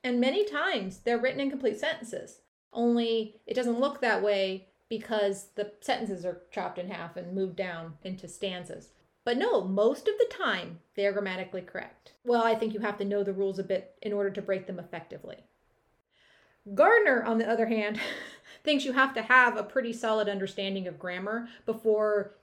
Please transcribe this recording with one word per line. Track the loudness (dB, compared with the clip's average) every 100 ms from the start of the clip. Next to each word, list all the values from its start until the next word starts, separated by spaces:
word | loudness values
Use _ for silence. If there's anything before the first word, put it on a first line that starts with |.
And | 0 2
many | 4 2
times | 0 0 0 -2 -4 -4
they're | 0 2
written | 0 0
in | -2
complete | 0 -2 0
sentences. | -4 -4 -8 -10 -12 -20 _ _ _
Only | 0 2 4 2 0 -2 -10 -6
it |
doesn't | -2 0 0
look | 0 0
that | 0 2
way | 2 2 0 -4 -12 _ _
because | -8 -2 0 0 -2 -8
the | -6 -6 -6
sentences | -4 -2 -2 -4
are | -6 -8 -10
chopped | -6 -6 -6
in | -8
half | -8 -10
and | -10 -6
moved | -4 -4
down | -2 -6 -6 -10 -12
into | -12 -12 -12
stanzas. | -8 -6 -6 -10 -14 -16 _ _ _
But | -2 0
no, | 2 2
most | 2 4 4 4 -2
of | 2
the | 0
time | 0 -2 -2 -6 -14 _
they | 0
are | 0
grammatically | 0 -4 -6 -6 -10
correct. | -8 -12 -12 -16 -20 _
Well, | 0 2
I | 4
think | 2 0
you | -2
have | -4 -2
to |
know | -2 0
the | 0
rules | 0 0 -2
a |
bit | -2 -2 -4 _
in | -4
order | -2 -2
to | -2
break | -2 -2 -4
them | -12
effectively. | -10 -12 -12 -14 -14 -18 _ _ _ _ _ _ _ _ _ _ _ _ -6
Gardner, | 6 8 8 6 4
on | 2 2
the | 2
other | 2 2
hand, | 2 0 -4 -6 -8 -12
<laughs> | -18 -20 -4
thinks | 2 2
you | 2
have | 4 4
to | 2
have | 6 8 8
a | 2
pretty | -2 -2 -2
solid | -4 0 2 0
understanding | -2 -6 -4 -4 -4
of | -6 -8
grammar | -8 -6 -4 -6 -6 -8
before | -6 0 2 4 4 2 0 -10